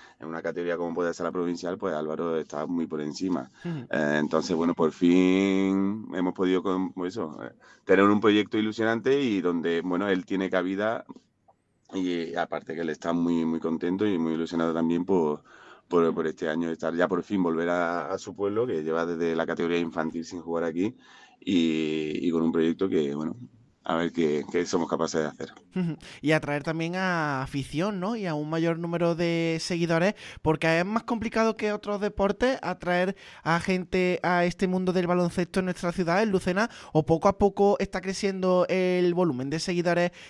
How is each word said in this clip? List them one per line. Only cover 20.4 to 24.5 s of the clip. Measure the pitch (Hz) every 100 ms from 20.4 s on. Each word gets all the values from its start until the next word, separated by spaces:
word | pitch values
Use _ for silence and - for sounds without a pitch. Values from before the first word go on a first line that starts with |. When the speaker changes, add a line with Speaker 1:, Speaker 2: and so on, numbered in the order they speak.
Speaker 1:
jugar | 82 82
aquí, | 82 82 104 - - - - _
y, | - 92 82 78 78 78 76 - 87
y |
con | 80
un | 82
proyecto | 85 80 82 95
que, | 90 71
bueno, | 73 80 117 120 _ _ _
a | - 82
ver | 85
qué, | 82 78 73 69